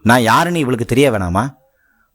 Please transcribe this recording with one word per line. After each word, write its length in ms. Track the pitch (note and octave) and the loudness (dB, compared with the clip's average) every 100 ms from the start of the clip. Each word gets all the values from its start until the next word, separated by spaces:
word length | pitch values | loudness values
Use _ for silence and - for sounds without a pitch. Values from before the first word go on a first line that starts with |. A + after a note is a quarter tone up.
நான் 200 | G#2+ B2+ | 0 2
யாருன்னு 360 | A2 C3 E3+ E3+ | 2 2 0 -2
இவளுக்கு 260 | B2+ A#2+ | -2 -4
தெரிய 260 | A2+ B2 C#3+ | -2 0 2
வேணாமா? 320 | G#2+ F2+ F#2 C#3 - _ _ _ _ _ | 0 -2 -2 -4 -8 _ _ _ _ _